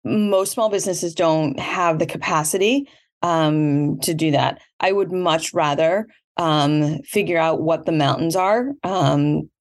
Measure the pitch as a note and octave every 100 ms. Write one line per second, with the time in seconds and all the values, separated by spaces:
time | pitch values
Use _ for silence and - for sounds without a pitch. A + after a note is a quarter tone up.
0 | - G#3+ G#3 G3 G3 - A3 G3 G3 E3+
1 | F3 E3 E3 D#3 D#3 - - - F3 D#3+
2 | E3 E3 - E3 D3+ F#3+ G#3 C#4 C#4 -
3 | _ - F3 E3 D#3 D3+ D3+ C#3+ D3 D#3
4 | - D#3 D#3+ C#3 C3 - _ - F#3+ G3+
5 | F#3 F#3 F3+ D#3+ - F3 D3+ C#3+ D#3+ G3
6 | A3 _ _ - E3 D3+ C#3+ D3+ D3 D3+
7 | - G#3 E3+ E3+ D#3+ D#3+ D#3+ D#3+ - D#3+
8 | C#3 - E3 F3+ F#3+ A3+ B3+ C#4+ F3+ F#3
9 | C#3+ D3 D3 D3+ D3+ _